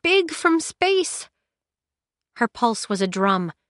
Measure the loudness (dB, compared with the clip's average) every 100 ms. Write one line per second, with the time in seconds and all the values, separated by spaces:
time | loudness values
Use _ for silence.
0 | 2 2 2 0 2 2 0 -2 0 2
1 | 0 -6 -14 _ _ _ _ _ _ _
2 | _ _ _ -4 -4 0 0 0 -4 -2
3 | -2 0 0 0 -2 -8